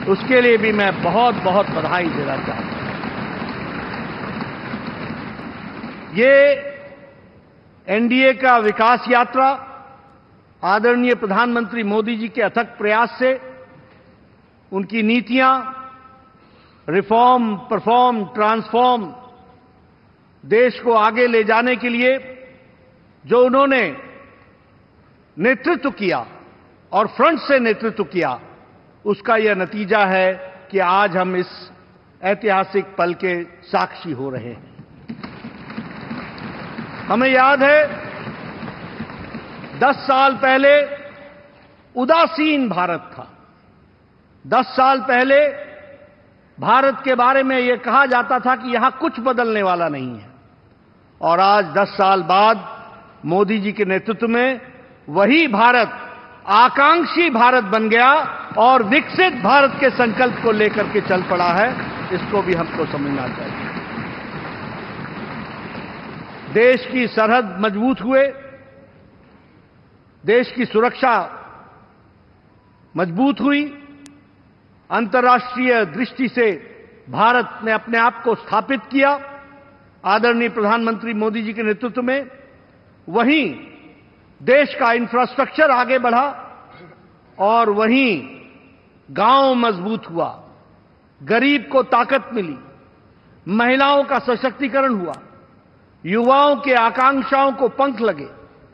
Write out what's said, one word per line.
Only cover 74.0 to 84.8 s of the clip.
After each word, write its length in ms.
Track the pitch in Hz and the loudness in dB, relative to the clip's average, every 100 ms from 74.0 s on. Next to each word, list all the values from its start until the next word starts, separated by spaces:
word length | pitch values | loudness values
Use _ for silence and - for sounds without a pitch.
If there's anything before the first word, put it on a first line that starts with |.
| - - _ _ _ _ _ _ - | -20 -20 _ _ _ _ _ _ -6
अंतर्राष्ट्रीय 920 | 185 226 254 247 247 247 226 254 233 196 | -4 0 2 4 4 2 -4 0 2 0
दृष्टि 440 | 147 254 - 247 | -2 -6 -4 -4
से 240 | 247 226 160 - - - - - | 0 0 0 -8 -20 -20 -20 -10
भारत 500 | 127 220 247 202 - | 0 2 2 0 -6
ने 80 | 220 | -4
अपने 260 | 214 226 233 | -4 -2 0
आप 260 | 233 - | 0 0
को 120 | 247 208 | -2 -4
स्थापित 460 | - 208 226 269 - | -2 -2 -2 -4 -4
किया 280 | 269 277 285 - - - - - - _ _ 185 | 0 2 0 -4 -18 -20 -20 -20 -20 _ _ 0
आदरणीय 440 | 208 240 233 233 | 2 2 0 0
प्रधानमंत्री 640 | 240 208 233 226 214 220 | -2 0 0 -2 -4 -6
मोदी 280 | 214 220 220 | -4 -2 -4
जी 120 | 214 | -6
के 100 | 214 | -4
नेतृत्व 380 | 220 208 247 254 | -4 -2 -4 -4
में। 300 | 247 269 254 - - - _ _ _ _ - | -2 -2 -4 -14 -20 -20 _ _ _ _ -4
वहीं 460 | 190 233 311 208 113 - - - - _ _ _ - | 0 2 2 0 -6 -16 -20 -20 -20 _ _ _ -8
देश 320 | 139 269 285 | 2 4 4
का 180 | - | 0